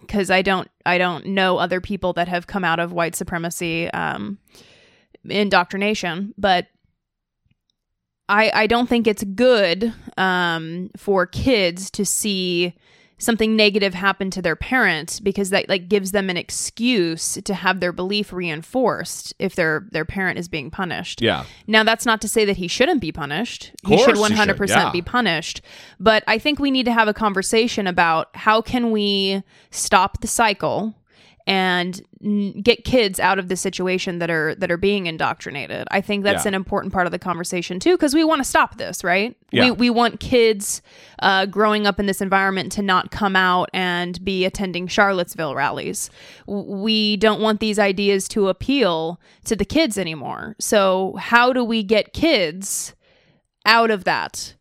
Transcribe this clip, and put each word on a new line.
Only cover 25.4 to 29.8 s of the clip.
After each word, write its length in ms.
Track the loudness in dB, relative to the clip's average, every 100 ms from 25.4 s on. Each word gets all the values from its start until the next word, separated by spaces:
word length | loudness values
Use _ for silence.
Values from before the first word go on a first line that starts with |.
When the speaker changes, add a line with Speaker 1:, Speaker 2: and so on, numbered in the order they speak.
| -4 -12 -16 -20 -20 0
Speaker 1:
But 240 | 4 4 2
I 100 | 0
think 220 | 0 0
we 100 | 0
need 160 | 2 2
to 80 |
have 140 | 2 2
a 60 |
conversation 720 | 2 0 0 2 2 2 0 -2
about 480 | 2 2 2 -2 -2
how 260 | 2 2
can 300 | 2 -2 0
we 500 | 0 0 0 0 -2 -6 _ _
stop 500 | -8